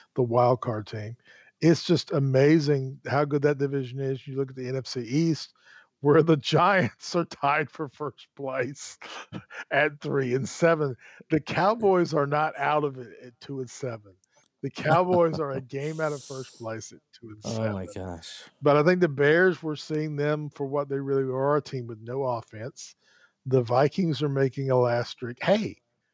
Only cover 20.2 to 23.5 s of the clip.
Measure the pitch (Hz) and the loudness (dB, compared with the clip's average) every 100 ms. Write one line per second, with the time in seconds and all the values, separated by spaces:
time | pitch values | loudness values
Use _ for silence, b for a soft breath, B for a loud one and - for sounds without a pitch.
20.2 | 147 151 147 - 139 143 143 139 139 135 | -2 -2 -6 -8 -4 -4 -2 -4 0 0
21.2 | 135 127 139 147 - 135 117 110 113 131 | 0 0 2 0 0 -8 -10 -12 -10 -6
22.2 | 135 117 - 107 120 - - - b b | -4 -4 -8 -14 -14 -14 -20 -20 b b
23.2 | b b 135 | b b 0